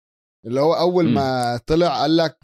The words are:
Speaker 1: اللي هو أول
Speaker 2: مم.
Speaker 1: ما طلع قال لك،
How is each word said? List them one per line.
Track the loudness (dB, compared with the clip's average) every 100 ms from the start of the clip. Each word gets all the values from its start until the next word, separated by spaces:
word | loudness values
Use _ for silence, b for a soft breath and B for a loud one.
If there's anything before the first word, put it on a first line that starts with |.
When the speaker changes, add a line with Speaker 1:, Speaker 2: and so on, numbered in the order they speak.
| _ _ _ _ -8
Speaker 1:
اللي | -2
هو | 0
أول | 2 0 2 0
Speaker 2:
مم. |
Speaker 1:
ما | 0 -2 -2 -2 -6 -2
طلع | 0 0 0
قال | 0 2
لك، | 0 -4